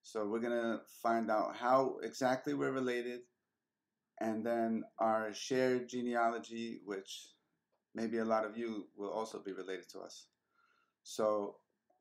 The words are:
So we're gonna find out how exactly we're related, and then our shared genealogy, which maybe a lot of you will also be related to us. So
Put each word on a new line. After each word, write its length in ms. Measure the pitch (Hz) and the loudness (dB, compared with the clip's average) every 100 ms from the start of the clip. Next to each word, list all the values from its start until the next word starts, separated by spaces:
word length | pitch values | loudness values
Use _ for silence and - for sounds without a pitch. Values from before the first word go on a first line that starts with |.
So 240 | - 113 104 | -6 -2 0
we're 100 | 113 | 0
gonna 440 | 120 120 117 113 - - | 0 2 0 -2 -6 -4
find 260 | 120 117 110 | 2 2 4
out 280 | 110 87 - | 2 2 0
how 400 | 123 131 135 - | 6 6 6 0
exactly 500 | 113 - 131 131 - | -6 0 2 2 0
we're 160 | 143 139 | 0 0
related, 520 | 135 127 123 120 123 123 _ _ _ _ _ _ _ _ - | 0 0 0 -2 -6 -12 _ _ _ _ _ _ _ _ -6
and 260 | 113 110 113 | -2 -2 0
then 380 | 117 113 113 - - | 2 2 0 -2 0
our 320 | 110 110 110 | 2 2 0
shared 540 | 101 - 131 131 127 123 | -6 0 4 4 2 0
genealogy, 880 | 127 120 120 117 117 113 113 117 113 | -4 0 4 2 2 -6 -8 -8 -8
which 460 | 95 98 - - - _ _ _ _ _ _ | -6 -6 -6 -14 -16 _ _ _ _ _ _
maybe 260 | 113 113 113 | -6 -2 0
a 60 | |
lot 200 | 113 110 | 2 2
of 120 | 110 110 | 0 -4
you 300 | 117 107 - 101 | -6 -6 -10 -8
will 140 | 101 | -6
also 300 | 101 110 101 | -4 -4 -8
be 100 | 95 | -10
related 380 | 92 92 92 87 | -10 -8 -8 -8
to 100 | 95 | -16
us. 300 | 90 - - _ _ _ _ _ _ _ | -14 -16 -20 _ _ _ _ _ _ _
So 540 | - - 107 107 101 - _ _ _ _ | -16 0 2 2 -2 -8 _ _ _ _